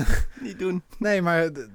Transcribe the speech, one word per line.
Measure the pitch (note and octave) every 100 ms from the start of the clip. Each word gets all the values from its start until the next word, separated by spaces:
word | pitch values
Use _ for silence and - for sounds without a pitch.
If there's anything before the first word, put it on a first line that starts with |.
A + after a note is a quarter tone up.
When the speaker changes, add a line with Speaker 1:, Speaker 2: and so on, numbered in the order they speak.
| C3+ -
Speaker 1:
<laughs> | - - B3
Speaker 2:
Niet | F#3
doen. | F#3 F3+ - -
Speaker 1:
nee, | G#3+ G3+
maar | F3 E3 E3
d-, | C#3+
d-, | A2